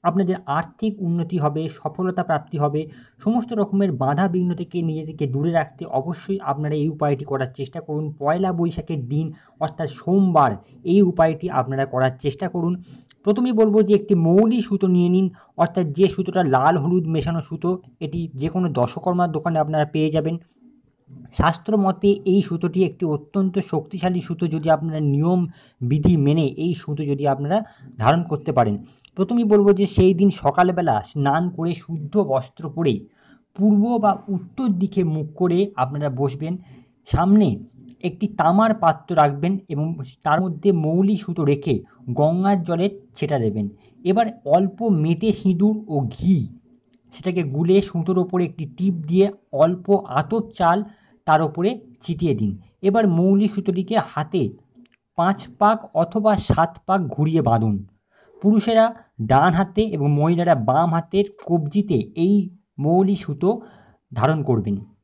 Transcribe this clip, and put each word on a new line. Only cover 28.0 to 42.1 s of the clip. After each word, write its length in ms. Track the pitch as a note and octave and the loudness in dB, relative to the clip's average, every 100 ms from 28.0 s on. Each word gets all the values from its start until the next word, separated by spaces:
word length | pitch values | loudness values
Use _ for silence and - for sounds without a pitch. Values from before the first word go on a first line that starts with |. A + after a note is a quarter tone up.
| A2 E3 E3+ | 2 2 0
করতে 200 | D3+ - | -6 -2
পারেন। 220 | B2+ A2 G2+ - _ _ - | 0 0 -2 -8 _ _ -6
প্রথমেই 300 | F#3+ A#3+ A3 | -2 0 4
বলবো 180 | G#3 G3+ | 4 6
যে 140 | G3 G3+ | 4 2
সেই 260 | - F#3 | 4 4
দিন 140 | F3 G3+ - | 6 2 2
সকালবেলা 520 | C#3+ D#3 F3+ F3 E3+ G#2+ | 0 2 2 2 0 0
স্নান 380 | - D3 C#3 D3+ F3+ | -2 -2 0 0 -2
করে 220 | - E3 | -4 -6
শুদ্ধ 400 | E3+ - E3 D3 G#3 | -6 -8 -10 -2 -2
বস্ত্র 400 | E3 C3+ C3 - D#3+ | 0 -2 -4 -14 -12
পরে 260 | E3 D#3+ G#2 - _ _ _ _ - | -2 0 0 -6 _ _ _ _ 0
পূর্ব 260 | G#3 G#3 A3+ A#3+ | 2 4 2 2
বা 140 | G#3 F#3+ - | 0 0 -4
উত্তর 400 | F#3 - - B3+ F3 | -8 -8 -6 -2 0
দিকে 220 | F#3+ - | -2 0
মুখ 220 | E3+ D#3 D3+ - | -2 -2 -6 -2
করে 220 | F3+ E3+ G3+ - | 0 2 -2 -2
আপনারা 320 | C3 D3 D3 | -4 -2 -4
বসবেন। 420 | B2+ C#3 C3+ D#3 F3+ - - _ _ - | -2 -4 -4 -8 -8 -12 -20 _ _ -4
সামনে 400 | - F3+ G#3 F#3 G2+ - - - - | 0 4 4 4 0 -10 -20 -20 -10
একটি 240 | F3+ - G#3 - | -8 -4 -6 0
তামার 340 | E3 F#3+ A3+ | 2 4 2
পাত্র 340 | A3 E3 D#3+ - E3 | 2 0 0 -2 2
রাখবেন 360 | D3 C#3 E3+ G3 - | 2 2 -2 -2 -4
এবং 180 | D3 D#3 E3 C3 - | -4 -4 -6 -10 -8
তার 160 | D#3 D#3 | -2 0
মধ্যে 280 | F3+ D3+ G3+ F3 | 0 0 0 2
মৌলি 320 | D3+ E3+ G3 G#3 | 2 2 2 0
সুতো 260 | - E3+ | -4 -2
রেখে 300 | C#3+ C#3+ C#3 A#2 - _ B2 | 0 0 0 -2 -4 _ -8